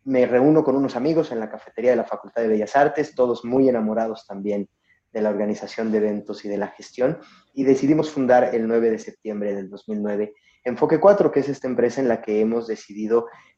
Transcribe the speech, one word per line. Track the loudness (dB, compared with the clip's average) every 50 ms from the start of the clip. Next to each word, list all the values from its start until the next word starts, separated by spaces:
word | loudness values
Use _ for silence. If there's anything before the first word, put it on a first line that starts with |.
| -6
me | -2 2 2 2
reúno | 4 4 4 4 6 6 4 4
con | 2 0
unos | 0 0 -2 -2
amigos | -2 -2 0 0 0 -2 -2
en | -4 -8
la | -8 -8
cafetería | -10 -16 -18 -14 -8 -2 2 2
de | 2 2
la | 0
Facultad | -4 -6 -10 -10 -10 -6 -4
de | 0 0
Bellas | 0 0 -2 0 2
Artes, | 2 2 2 2 -2 -4 -4 0
todos | 0 0 0 0 -4 -4
muy | -2 2 4 4 4
enamorados | 4 2 0 0 0 -2 -2 -2 -4 -10 -12 -16
también | -14 -8 -6 -4 -4 -4 -6 _ _ _ _ _ _ _ _ _
de | -6 -4
la | -2 -2
organización | -2 -2 -2 -4 -4 -6 -8 -12 -8 -6 -4 -2
de | 0 0
eventos | 0 0 -2 -4 -8 -10 -12 -10 -8
y | -6
de | -6 -6
la | -6 -6
gestión, | -10 -18 -20 -16 -6 -2 -2 -2 -2 -4 -12 -20 _ _ _ _ -6
y | -2 2
decidimos | 2 4 4 4 2 2 2 0 -2
fundar | -2 -2 2 4 4 4 4 2 0
el | -2 -2 0
nueve | 0 2 2 2
de | 0 -2
septiembre | -6 -14 -18 _ -10 -10 -8 -6 -4 -6 -6
del | -6 -8 -12
dos | -14 -16 _ -10
mil | -8 -6
nueve | -4 -4 -4 -4 -4 -6 -8 _ _ _ _ _ -6
Enfoque | -6 -2 -2 0 2 2 4
Cuatro, | 6 6 6 6 4 2
que | 2 0
es | -2 -2
esta | -6 -6 -6 -6
empresa | -2 0 0 0 0 0
en | 0 0
la | 0 0
que | -2 -2 0 0
hemos | 0 0 0 -2 -4 -4
decidido, | -8 -10 -10 -18 -12 -8 -4 0 0 0 0 -2 -14 -20 _ _ _